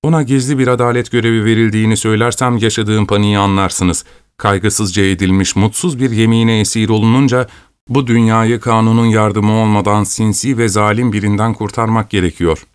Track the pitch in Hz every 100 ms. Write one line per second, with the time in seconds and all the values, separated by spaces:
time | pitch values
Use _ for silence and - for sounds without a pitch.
0 | 147 165 127 135 127 139 127 123 120 120
1 | 113 120 113 113 107 110 113 107 110 107
2 | 113 110 117 - 127 120 113 110 107 107
3 | 101 104 104 104 101 98 95 - 92 80
4 | - - _ _ 104 98 104 - 104 95
5 | 98 92 98 95 90 - 104 - 180 131
6 | 131 110 113 113 113 113 107 113 107 110
7 | 113 123 139 123 123 - _ _ - 127
8 | 123 117 113 113 113 117 123 113 110 113
9 | 117 110 107 101 104 110 110 104 101 104
10 | 101 - 110 98 127 120 117 101 104 107
11 | 123 104 104 104 113 107 104 - 110 110
12 | 107 104 90 - 82 78 -